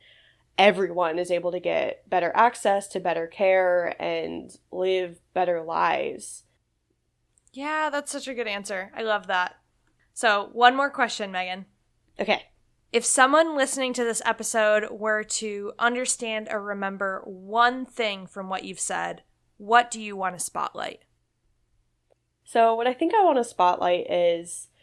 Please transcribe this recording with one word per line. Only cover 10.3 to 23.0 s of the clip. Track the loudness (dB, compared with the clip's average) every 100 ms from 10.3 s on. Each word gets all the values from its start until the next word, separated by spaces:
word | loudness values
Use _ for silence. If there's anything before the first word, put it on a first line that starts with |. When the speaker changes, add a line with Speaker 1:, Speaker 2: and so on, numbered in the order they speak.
| 2 0
Speaker 2:
one | 6 6 6
more | 2
question, | 0 -2 -2 -6
Megan. | -6 -6 -8 -12 _ _ _ _ -4
Speaker 1:
Okay. | -2 -2 -4 _ _ _ _
Speaker 2:
If | -2
someone | 2 4 6 6 4 2
listening | -2 0 -2
to | -2
this | -4 -2 -2
episode | -2 -2 0 4 2 0
were | -4 -2 -2
to | -4 -6 -6 -8 -10 -2
understand | 0 0 -2 -4 -4 -6 -6
or | -6
remember | -6 -6 -6 -4 -6 -6
one | -10 -16 -4 2 2 0 -6
thing | -4 -4 -6 -10
from | -12 -8
what | -8
you've | -8 -8
said, | -6 -4 -6 -8 _ _ _ -14
what | 2 4 4
do | -2
you | -10 -6
want | -6 -6
to |
spotlight? | -8 -6 -6 -6 -10 -10 _ _ _ _ _ _ _ _ _ _ _ _ _ _
Speaker 1:
So, | -2 4 4
what | 4 0
I |
think | 0